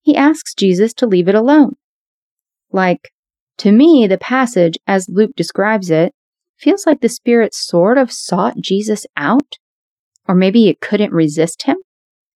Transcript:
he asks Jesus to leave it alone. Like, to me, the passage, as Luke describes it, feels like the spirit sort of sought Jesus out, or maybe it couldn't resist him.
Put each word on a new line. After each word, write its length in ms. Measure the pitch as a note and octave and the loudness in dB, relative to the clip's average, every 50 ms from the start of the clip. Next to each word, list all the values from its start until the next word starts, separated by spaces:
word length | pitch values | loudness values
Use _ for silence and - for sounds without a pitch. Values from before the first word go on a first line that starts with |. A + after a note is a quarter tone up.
he 160 | _ D4+ - | _ 0 2
asks 380 | - C#4 D4+ D#4 - - - - | 2 2 2 0 -2 -6 -12 -6
Jesus 400 | - G3+ F#3+ F3+ F3+ G#3+ A3+ - | -2 0 0 2 2 0 -2 -2
to 120 | - B3+ | -4 -2
leave 220 | A3 F#3 F3+ E3+ F3+ | 0 0 0 2 2
it 60 | G3+ | 0
alone. 420 | A3 A3+ C4 D4 D#4 C4+ - - - _ _ _ _ _ _ _ _ _ _ _ _ _ _ _ _ _ _ | 0 2 4 4 4 4 2 0 -8 _ _ _ _ _ _ _ _ _ _ _ _ _ _ _ _ _ _
Like, 380 | - F#3+ F#3 F3+ F3 - - _ _ _ _ _ _ _ _ _ _ - | -4 -2 0 0 -2 -4 -6 _ _ _ _ _ _ _ _ _ _ -2
to 140 | - G3+ | 0 2
me, 340 | G#3 A#3 D4 E4+ D#4+ C4 A3 | 4 6 6 6 6 4 4
the 120 | F#3 F#3+ F#3 | 2 0 -4
passage, 600 | - - B3 C4 C4 A#3+ - F#3+ F3 E3 E3 - - | -4 -4 -2 -2 -2 -2 0 0 0 0 -2 -4 -4
as 220 | - G3 F#3+ F3+ - | -2 -2 -2 -2 -2
Luke 240 | F3 G3+ A3 G3 - | 0 0 0 0 -2
describes 540 | - E3 - - - G3 G#3+ G3+ G3 F#3 F3 | -6 -8 -6 -4 -4 -2 -2 -2 -4 -2 0
it, 240 | D#3+ D#3 E3+ - - _ _ _ _ _ _ _ _ | 0 0 0 0 -4 _ _ _ _ _ _ _ _
feels 300 | _ - C#4+ G4 G4 - | _ -2 -2 -2 0 0
like 140 | E4 D4 - | -2 0 0
the 80 | - A3+ | -2 -4
spirit 460 | A#3+ - - A#3+ A#3 A#3 A3 - - | -4 -4 -2 0 2 2 0 0 -4
sort 440 | - - - - E3+ F3 G#3 B3 C#4 | -10 -10 -2 0 0 2 2 2 0
of 120 | C4 A#3+ | 0 -2
sought 480 | - - - - F3+ F3+ G3 A#3+ - - | -4 -12 -8 -6 -4 -2 -2 -4 -4 -8
Jesus 460 | - - F#3+ G3+ G#3+ G#3+ G#3+ - - - _ | -6 -4 -4 -4 -2 -4 -6 -6 -8 -12 _
out, 420 | D3+ D3 D#3 A3+ C#4 C#4+ - - - _ _ _ _ _ _ _ _ _ _ _ _ _ | -6 -2 0 0 0 -2 -4 -14 -20 _ _ _ _ _ _ _ _ _ _ _ _ _
or 80 | - F3+ | -2 0
maybe 340 | F3+ F#3 G3 G3 A#3 A3 F3+ | 2 2 2 4 4 4 4
it 120 | - - | 2 -2
couldn't 320 | - - G#3 G3+ G#3 - | -4 -4 -2 -2 -2 -2
resist 520 | - E3 D#3+ D3+ D3 D#3+ D#3+ E3+ - - - | 0 0 0 0 0 -2 -4 -4 -4 -6 -4
him. 120 | C4+ D#4+ F#4+ - _ _ _ _ _ _ _ _ _ _ | -4 -4 -4 -6 _ _ _ _ _ _ _ _ _ _